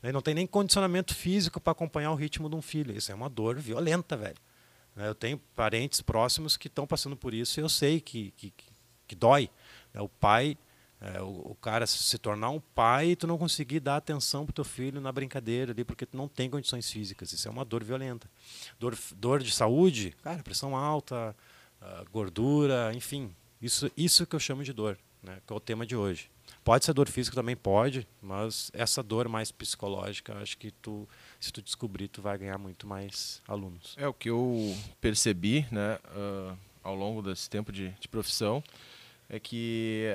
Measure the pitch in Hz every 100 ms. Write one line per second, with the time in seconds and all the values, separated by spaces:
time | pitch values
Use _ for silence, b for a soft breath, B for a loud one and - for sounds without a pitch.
0 | 120 135 143 156 180 202 202 202 190 175
1 | 190 - 170 196 165 - - 160 160 156
2 | 147 156 151 - 156 160 - 156 143 104
3 | - 101 131 117 110 123 135 120 165 170
4 | 170 131 104 - b b b b b -
5 | 104 107 113 143 _ - 107 113 143 -
6 | - 113 123 - 156 - 147 - - 156
7 | 139 139 127 113 120 - 156 - 143 160
8 | - 117 101 - 101 - - - _ _
9 | _ 87 117 139 117 _ B B B -
10 | 104 _ 107 110 143 - b b b _
11 | 98 92 95 101 - 110 117 110 113 -
12 | - 117 110 104 117 151 - - 113 127
13 | 165 175 165 170 170 - 131 147 139 143
14 | - 151 - 139 151 - 143 - 131 139
15 | 135 131 135 135 113 120 127 113 120 -
16 | 127 131 143 - 127 143 131 123 113 107
17 | 101 95 - 82 - 113 131 113 107 131
18 | 135 117 101 _ B B B B 120 113
19 | - 92 120 139 123 - 113 131 185 123
20 | 98 - - 170 - - 139 135 143 151
21 | - 123 113 107 B B B _ 95 92
22 | 87 107 98 87 127 147 147 127 113 120
23 | - 143 123 85 _ _ 120 - 143 -
24 | 170 - 170 160 - 135 139 113 107 95
25 | _ _ 92 95 - 107 - 113 113 120
26 | 101 85 - _ B B - 117 - 131
27 | 139 - 123 - 117 123 - 98 123 131
28 | 117 - 98 95 110 107 - - 113 -
29 | 110 110 120 113 110 - - - 101 98
30 | 95 101 - 101 101 - 107 - - 104
31 | 104 B B B - - 104 - 117 92
32 | 98 - 101 98 98 98 95 90 104 98
33 | 98 - - - - 104 98 87 - -
34 | 143 - 113 117 127 117 107 98 104 -
35 | 117 104 117 92 95 135 135 110 104 107
36 | - 98 101 98 92 92 98 - 95 95
37 | 101 110 98 92 - 104 104 98 95 95
38 | - 113 101 - 104 127 - B B B
39 | B B _ 110 - 117 117 113 113 110
40 | 110